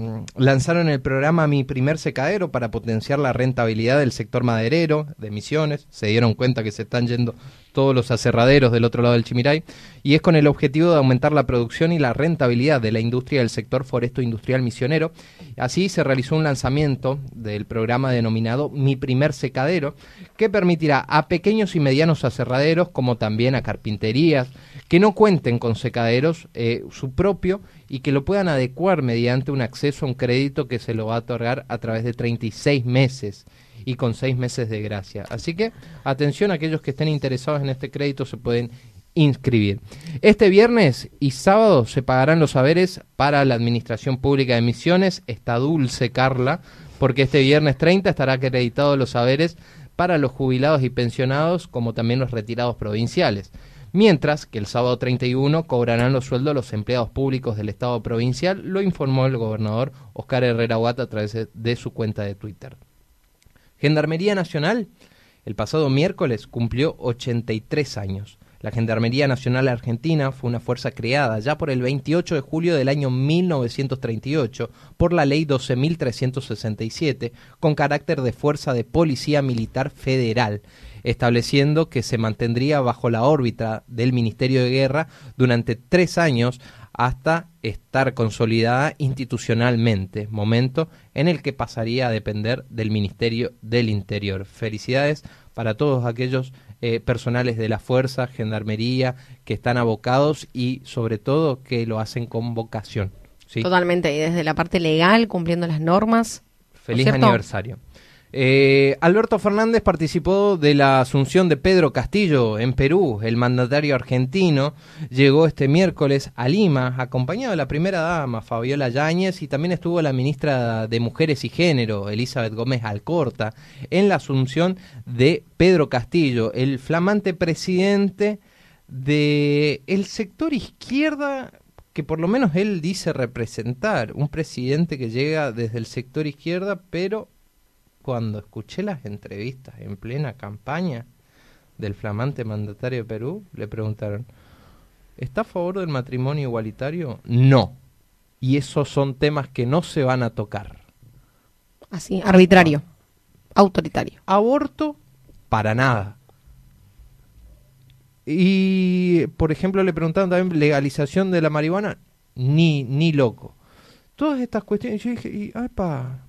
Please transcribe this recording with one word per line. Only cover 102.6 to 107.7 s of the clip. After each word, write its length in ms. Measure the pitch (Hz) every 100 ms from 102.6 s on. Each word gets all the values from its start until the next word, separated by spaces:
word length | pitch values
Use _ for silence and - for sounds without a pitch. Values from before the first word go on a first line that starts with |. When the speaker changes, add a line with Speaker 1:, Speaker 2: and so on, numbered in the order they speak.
| 113 110 - 113 95 - - _ -
Speaker 1:
¿sí? 140 | 185
Speaker 2:
Totalmente, 540 | 180 180 175 175 170 147
y 40 |
desde 240 | 156 170
la 100 | 156 151
parte 240 | 170 185
legal, 480 | 160 156 175 226 220
cumpliendo 380 | 185 170 170 170
las 140 | 156
normas, 640 | 160 190 220 226 226 - _ _ _
¿no 40 | _
es 40 |
Speaker 1:
Feliz 220 | - 117 131
Speaker 2:
cierto? 200 | - 123
Speaker 1:
aniversario. 520 | 117 - 101 107